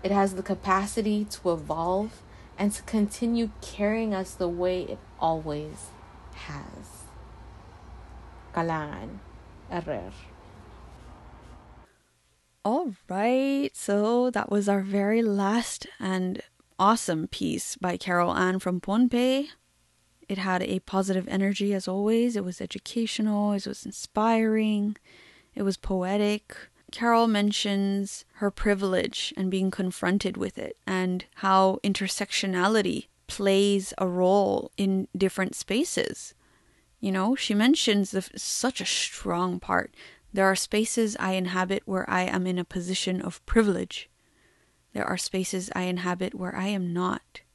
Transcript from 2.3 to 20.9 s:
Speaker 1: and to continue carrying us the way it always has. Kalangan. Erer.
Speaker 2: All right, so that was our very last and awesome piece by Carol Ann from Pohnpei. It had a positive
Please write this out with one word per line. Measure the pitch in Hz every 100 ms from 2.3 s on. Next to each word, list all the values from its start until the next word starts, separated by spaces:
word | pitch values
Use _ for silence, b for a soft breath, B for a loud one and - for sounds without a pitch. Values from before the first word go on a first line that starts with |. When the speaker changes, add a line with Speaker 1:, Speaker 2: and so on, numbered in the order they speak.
| B B -
Speaker 1:
and | 208
to | -
continue | - 220 208 - 233 233 226 -
carrying | - - 208 220 226
us | 190 185
the | - 180
way | 175 180 185
it | - - - -
always | 165 160 156 147 151 151 - - - - - -
has. | - 143 147 - - - - - - - - - - - - - - - - - -
Kalangan. | 170 165 160 147 113 107 196 - - - - -
Erer. | 175 170 123 90 - - - - - - - - - - - - - - - - - 254 _ _ _ _ _ _ _
Speaker 2:
All | 202 262 339 190 -
right, | 185 220 254 269 277 277 -
so | - 202 214 240 247
that | 220 -
was | 202 202
our | 196
very | 190 202 196 226
last | 226 202 196 233 226 - - -
and | 196 185 185 185 - _ _ -
awesome | 196 226 - 160 170
piece | - 180 147 - -
by | 180 180
Carol | - 175 175
Ann | 180 185 185
from | 185 180
Pohnpei. | - 214 247 240 254 262 294 - _ _ _ _ _ _ -
It | 190
had | 190 180
a | - 190
positive | -